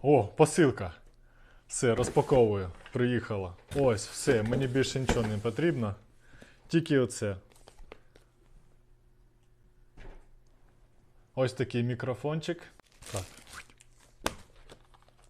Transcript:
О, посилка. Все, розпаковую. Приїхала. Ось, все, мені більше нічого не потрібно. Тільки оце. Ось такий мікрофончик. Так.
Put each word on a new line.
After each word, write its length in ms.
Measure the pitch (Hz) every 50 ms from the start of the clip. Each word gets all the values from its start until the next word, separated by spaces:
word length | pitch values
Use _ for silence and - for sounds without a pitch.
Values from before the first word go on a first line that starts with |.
О, 220 | - 139 147 127 101
посилка. 680 | 98 - - 156 - - - 160 135 104 - 101 87 - - - - - - - - - - - - - - _ _
Все, 260 | - - - 120 113
розпаковую. 760 | 117 120 - - 151 143 - 147 127 117 107 104 98 95 90 - - - -
Приїхала. 640 | - 120 123 123 123 117 117 - 110 98 95 90 87 - - - -
Ось, 320 | 143 139 127 113 104 - -
все, 340 | - - - 151 131 110
мені 240 | 104 113 127 135 135
більше 340 | 127 120 135 131 - - 135
нічого 260 | 131 120 - 127 113
не 120 | 107 107 101
потрібно. 560 | 101 117 110 - 151 170 156 131 113 101 98 - - - - - - - - - - - - - _ -
Тільки 300 | - 165 160 - 151 135
оце. 380 | 123 110 - - - 101 95 92 - - - - - - _ - - - - - - - _ - _ _ _ _ _ - - - - - - _ _ _ - _ _ _ _ _ - _ _ _ _ _ _ _ _ _ _ _ - _ _ - - - - - - - - - - - _ _ - _ _ _ - _ _ - _ - _ - - _ _
Ось 180 | 131 131 123
такий 300 | - - 127 - - 120
мікрофончик. 800 | 117 120 123 117 - 131 123 - - 147 156 160 156 - 170 165 - - - - _ _ _ _ - -
Так. 100 | - - 92 - - - - - - - - - - - - - - _ - - - - - - - - - - - - - - - - - _ - - - _ _ _ -